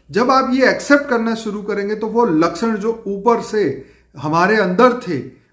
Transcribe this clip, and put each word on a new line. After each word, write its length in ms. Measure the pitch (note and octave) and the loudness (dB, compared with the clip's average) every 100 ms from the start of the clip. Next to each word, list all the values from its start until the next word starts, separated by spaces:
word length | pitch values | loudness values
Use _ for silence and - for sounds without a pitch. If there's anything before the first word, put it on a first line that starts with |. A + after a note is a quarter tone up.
| - | -6
जब 200 | D#3+ B3+ | 0 2
आप 200 | C4 B3 | 2 2
ये 160 | C4 A#3+ | 2 2
accept 340 | - - C#4+ | 2 2 2
करना 300 | C#4+ A#3 A3+ | 2 -2 -2
शुरू 280 | A3+ G#3+ G3+ | -4 -6 -8
करेंगे, 320 | G#3 G3+ G3+ | -6 -4 -4
तो 120 | G#3 A3 | -4 -4
वो 180 | A3+ | 0
लक्षण 520 | A3+ D#3 E3+ - A3+ G#3+ | 2 2 0 0 -2 -2
जो 280 | A3 A3+ G3 | -4 -4 -6
ऊपर 340 | G3 A#3 A#3 | -2 0 0
से 440 | - G#3+ E3 - - _ _ C#3+ | 0 -2 -2 -4 -12 _ _ -10
हमारे 380 | D3+ E3 F#3 A3 | -2 2 2 2
अंदर 440 | F#3 F3+ B3 A#3+ F3+ | 2 4 4 2 -4
थे, 320 | C#3+ - - _ | -6 -8 -16 _